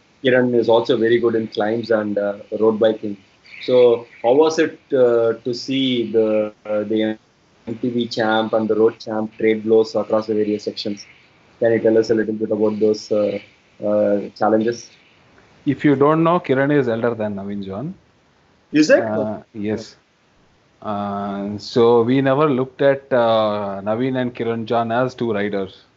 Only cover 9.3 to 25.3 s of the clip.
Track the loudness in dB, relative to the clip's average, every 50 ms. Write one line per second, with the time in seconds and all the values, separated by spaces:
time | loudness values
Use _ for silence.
9.3 | -6 -2 0 0 0 0 0 2 4 4 2 2 -2 -6 -4 0 -2 -2 -2 -2
10.3 | -2 -2 0 -2 -2 -4 -4 -8 -8 -8 -8 -8 -8 -10 -12 -20 -20 _ _ _
11.3 | _ _ _ _ _ -2 0 2 2 4 4 4 4 4 2 2 0 0 0 -2
12.3 | -4 -4 -4 -4 -2 0 0 0 0 2 0 0 0 0 -2 -4 -2 0 0 -2
13.3 | -2 -6 -10 -14 _ _ _ _ _ -8 -4 -2 0 2 2 2 0 -2 -4 -8
14.3 | -6 -2 0 2 2 2 2 0 -4 -6 -10 -20 -20 _ _ _ _ _ _ _
15.3 | _ _ _ _ _ _ -4 -4 -4 0 2 2 4 4 4 4 4 4 2 2
16.3 | 2 0 0 0 0 0 2 2 2 2 2 0 -2 -2 -2 -2 -2 -2 -6 -6
17.3 | -6 -8 -8 -8 -8 -8 -8 -8 -10 -10 -10 -10 -12 -14 _ _ _ _ _ _
18.3 | _ _ _ _ _ _ _ _ 0 0 4 4 4 2 2 -2 -4 -4 -4 -4
19.3 | -6 -10 -14 _ _ -8 -6 -4 -4 -6 -8 -14 -20 _ _ _ _ _ _ _
20.3 | _ _ _ _ _ _ _ _ _ _ -10 -8 -6 -6 -6 -6 -6 -6 -6 -6
21.3 | -6 -6 -8 -8 -8 -10 -12 -4 0 4 4 6 6 4 4 2 2 2 2 2
22.3 | 2 2 2 0 0 0 -2 -4 -4 0 0 0 0 0 -2 -2 0 2 2 2
23.3 | 2 2 2 0 0 -2 -4 -6 -8 -8 -4 -4 -2 -2 -2 -2 -2 -2 -4 -4
24.3 | -4 -6 -4 -4 -4 -4 -4 -2 -2 -2 0 0 0 0 0 -2 -2 -4 -4 -4